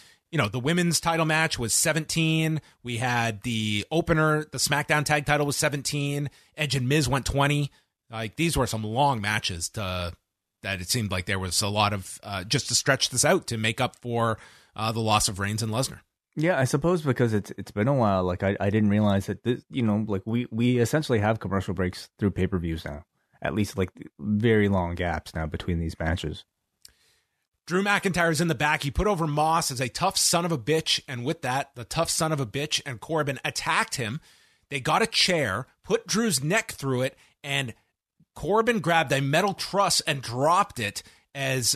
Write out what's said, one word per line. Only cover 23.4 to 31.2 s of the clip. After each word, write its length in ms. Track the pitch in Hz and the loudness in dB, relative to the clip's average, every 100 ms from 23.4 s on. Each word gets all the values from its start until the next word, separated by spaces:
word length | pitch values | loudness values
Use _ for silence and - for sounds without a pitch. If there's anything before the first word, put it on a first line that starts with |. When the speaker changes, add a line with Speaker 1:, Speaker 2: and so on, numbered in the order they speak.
Speaker 2:
At 140 | 71 | -2
least, 240 | 92 101 101 | 0 -2 0
like, 120 | 92 - - - | -4 -4 -20 -8
very 500 | 85 104 117 107 101 | -2 2 4 6 4
long 280 | 95 87 90 | 2 0 -2
gaps 360 | 87 80 - | -2 -2 -6
now 140 | 82 78 | -6 -6
between 320 | - - 82 | -4 -2 -2
these 180 | 82 - | -2 -2
matches. 440 | 80 87 76 - - _ _ _ - _ _ _ _ _ _ _ - | -2 -2 -4 -8 -16 _ _ _ -20 _ _ _ _ _ _ _ -4
Speaker 1:
Drew 160 | 180 | -2
McIntyre's 600 | 202 196 196 175 170 156 | 2 2 2 2 2 2
in 60 | 170 | 0
the 60 | |
back. 280 | 135 151 151 | 2 0 0
He 80 | 147 | -2
put 160 | - 202 | 0 0
over 200 | 175 165 | 0 0
Moss 440 | 147 156 165 - | 2 2 2 0
as 100 | 127 | -2
a 80 | 127 | -4
tough 300 | - 185 - | -2 0 2
son 260 | - 170 | 2 2
of 80 | 175 | 2
a 60 | 156 | -2
bitch, 420 | 110 160 - - - | 0 0 2 -2 -2
and 160 | 123 | -6